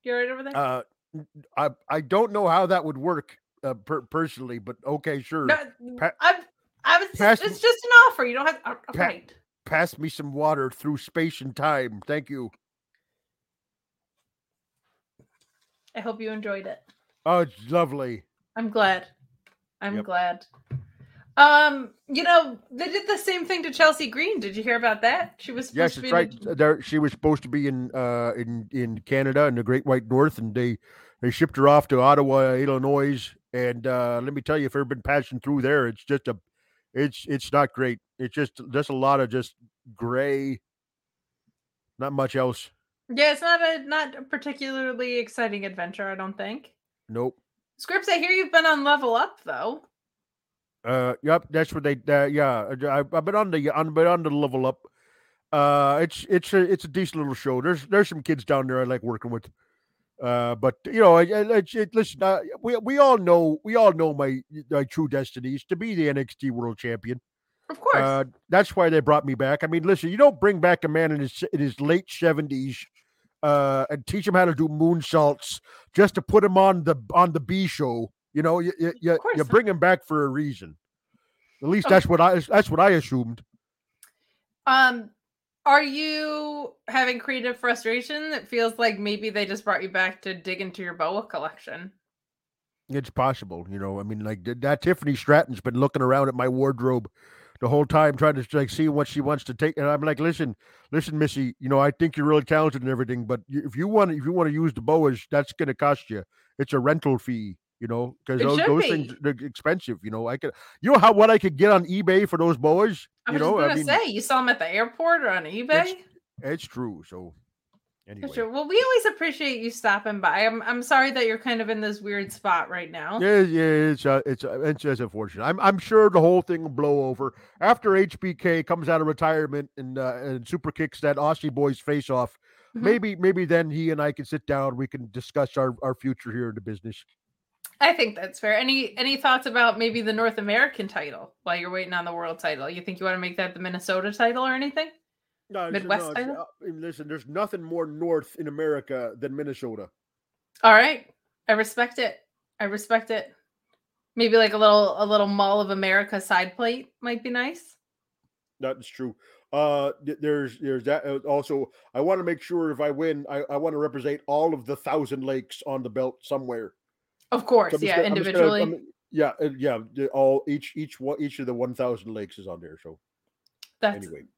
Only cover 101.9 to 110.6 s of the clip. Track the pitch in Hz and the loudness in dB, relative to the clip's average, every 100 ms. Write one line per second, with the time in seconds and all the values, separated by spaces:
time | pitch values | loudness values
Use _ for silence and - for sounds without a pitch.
101.9 | - 165 156 147 151 135 156 156 131 127 | 2 -2 0 2 2 2 2 2 0 -4
102.9 | 127 123 123 113 120 101 139 143 113 190 | -4 -2 -4 -4 -6 -6 -8 -6 -6 0
103.9 | 214 190 151 135 180 160 151 160 123 113 | 2 2 0 -2 0 0 2 -2 -2 0
104.9 | 160 147 120 - 143 143 - 147 127 143 | 4 4 0 -2 -2 -2 -4 -4 0 0
105.9 | 139 - 107 90 _ _ - 139 139 127 | 0 -4 -10 -10 _ _ -6 -2 0 2
106.9 | 156 147 127 - 120 104 92 _ _ 117 | 0 0 -2 -2 -8 -8 -14 _ _ -6
107.9 | 117 123 - - 127 139 147 - 151 277 | -4 -6 -10 -6 0 2 2 2 2 2
108.9 | 160 123 - 143 123 135 - 151 180 - | -2 -6 -6 -6 -6 -10 -6 -4 -4 -6
109.9 | 104 104 110 117 135 151 - | -10 -8 -8 -6 -6 -8 -10